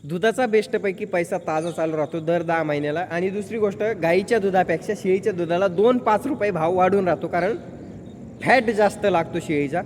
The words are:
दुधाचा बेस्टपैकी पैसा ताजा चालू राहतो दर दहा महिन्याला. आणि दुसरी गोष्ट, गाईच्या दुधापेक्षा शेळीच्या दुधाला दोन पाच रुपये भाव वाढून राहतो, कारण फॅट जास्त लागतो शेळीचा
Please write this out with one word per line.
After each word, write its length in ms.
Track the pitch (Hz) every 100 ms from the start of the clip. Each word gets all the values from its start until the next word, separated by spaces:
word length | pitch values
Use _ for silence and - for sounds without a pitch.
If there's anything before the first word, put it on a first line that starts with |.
दुधाचा 420 | 143 175 214 226 254
बेस्टपैकी 600 | 214 - 214 202 185 208
पैसा 320 | 185 175 185
ताजा 340 | 175 156 170
चालू 260 | 165 165 156
राहतो 220 | 147 170
दर 220 | 156 170
दहा 220 | 170 165
महिन्याला. 360 | 156 147 147 151
आणि 300 | 170 170 185
दुसरी 280 | 196 190 226
गोष्ट, 260 | 208 165 208 214
गाईच्या 380 | 165 180 202 233
दुधापेक्षा 540 | 196 190 175 165 - 208
शेळीच्या 360 | 190 185 190
दुधाला 340 | 180 165 175 196
दोन 300 | 175 226 247
पाच 300 | 226 214 269
रुपये 240 | 277 208
भाव 240 | 175 160 185
वाढून 320 | 185 196 185
राहतो, 200 | 151 170
कारण 280 | 180 180 285 - - - - - - - -
फॅट 280 | - 247 226
जास्त 360 | 208 202 202 202
लागतो 280 | 175 160 175
शेळीचा 420 | 160 147 143 160